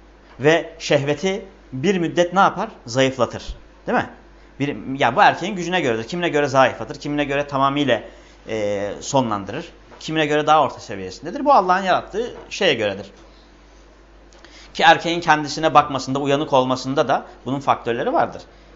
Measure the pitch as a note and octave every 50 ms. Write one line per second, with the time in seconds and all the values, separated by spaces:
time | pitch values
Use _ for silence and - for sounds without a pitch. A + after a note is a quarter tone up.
0 | - - - - - - - - A#2+ D3 D#3+ E3 - - - - - - D#3+ C#3+
1 | C3+ C#3+ D3 D3 - F#3+ F#3+ G#3+ - - - - - - - C3 C3 F#3 G#3 F#3
2 | E3+ D#3 - E3+ F3 F3 F3 F#3+ G3 E3 - F3 G3+ A3+ - - - B2+ A2 C3
3 | C3+ C3+ C3 - A#2 A2 - G2+ - - - - - - - - - - G#3+ A#3
4 | B2 - - - - - - - - - - - C3+ C#3+ B2 G#2+ - - C3 C3+
5 | C#3 A#2+ B2 F3+ G3+ D#3+ C3+ C3+ E3+ F3+ A3 F3+ F3 E3 F3+ F3+ D#3 C3 A2+ A2
6 | A2+ - - F3 F3 E3 D3 D3 C#3+ C#3 B2 C3+ C3 A#2+ - - A2+ - D3 -
7 | - D3 D3 D3 D3 C3+ C#3 C#3 C#3+ C#3+ C#3+ C3+ C3+ C#3 C#3 D3 D3 C3 A#2+ G#2+
8 | - - - - - - - - - - A2 A2 G#2 G#2 G#2 G2 G2+ G#2 F2+ C#2+
9 | - - - C3+ B2+ A#2 G#2 G2+ G2 F#2+ G#2 D3 E3+ - - - - - - -
10 | - - D#3 D#3+ D#3 D3 D3+ D3+ D3+ D3 D#3 D#3 C#3+ A#2+ - - - - A2+ G2
11 | F#2+ F#2 - - - D#3+ G#3 C#4+ C#4 D4 C#4 A#3 F#3+ F#3 F3+ F#3+ G3 F#3 E3+ B2+
12 | - - - G3 A#3+ B3 - - - - - - G#3 F3 D3 A2+ G#2+ G2+ G2 G2
13 | G2+ - - - - - - - - - - - - - - - - - - _
14 | - - - - - - - - - - - - - - - - F3+ D#3+ E3 D#3
15 | - E3+ E3 E3+ E3+ F3 D#3 D3+ D3+ C#3 - E3 D#3+ D#3+ D3 D3+ D3 - C#3 C3
16 | C3 - C3 C#3 C#3+ C#3 C#3 C#3 D#3 D#3 D3 C3 B2+ B2+ C3 B2+ - C3 C3+ D#3
17 | D3+ B2 C#3+ F#3+ - - - - - B2 C3 C#3+ C3+ - A#2+ - - B2 A#2 A#2+
18 | D3 A#3 C4+ - C3 G#2 - - - - - - - - -